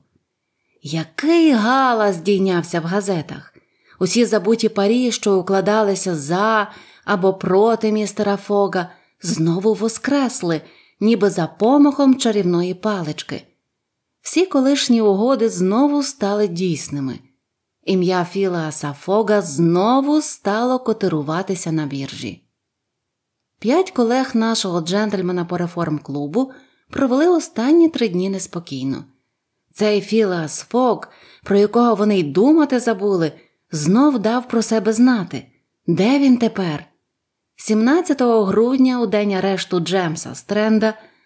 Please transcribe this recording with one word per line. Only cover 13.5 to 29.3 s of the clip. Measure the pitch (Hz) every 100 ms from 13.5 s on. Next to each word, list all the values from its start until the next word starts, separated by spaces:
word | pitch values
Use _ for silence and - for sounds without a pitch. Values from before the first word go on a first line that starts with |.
| _ _ _ _ _ _ _
Всі | - 311 370
колишні | 277 262 277 - 233
угоди | 214 190 240 262 226
знову | 180 185 220 285 285
стали | 269 - 196 208 208
дійсними. | 170 185 151 - 143 131 113 - _ _ _ _ _
Ім'я | - 185 180 180
Філеаса | 175 196 190 175 156 - 147 139
Фога | - 202 202 208
знову | 170 139 170 175 214 262 277 302
стало | - - 196 214 247 254
котируватися | 254 220 190 156 143 165 190 180 170
на | 160 147
біржі. | 139 135 - 120 85 _ _ _ _ _ _ _ _ _ _ _ _
П'ять | 208 320 370
колег | - 226 254 262
нашого | 226 226 226 190 175
джентльмена | 160 196 214 196 180 180
по | 170 175
реформ-клубу | 170 175 160 151 - 143 147 196 262 - _ _ _
провели | - 262 262 339
останні | 339 - - 247 339 330
три | - 226
дні | 175 190
неспокійно. | 196 - 175 170 135 135 - - _ _